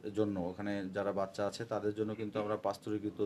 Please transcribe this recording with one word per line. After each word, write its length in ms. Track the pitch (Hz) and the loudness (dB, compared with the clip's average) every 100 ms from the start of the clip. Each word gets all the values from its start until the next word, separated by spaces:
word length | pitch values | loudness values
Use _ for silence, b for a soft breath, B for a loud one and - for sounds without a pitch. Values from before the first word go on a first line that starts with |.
| 107 101 | -2 2
জন্য, 240 | 107 98 | 4 2
ওখানে 500 | 87 92 101 101 95 | -2 -2 -2 -2 -2
যারা 180 | 98 98 | 0 0
বাচ্চা 340 | 98 95 - 101 | 2 0 0 -2
আছে 200 | - 117 | -2 -2
তাদের 300 | 104 104 104 | 0 0 2
জন্য 200 | 107 107 | 0 -2
কিন্তু 240 | 107 110 | -2 -2
আমরা 180 | 104 104 | 0 0
পাস্তুরিকৃত 680 | 98 101 - 104 101 101 | 0 0 -2 -2 0 0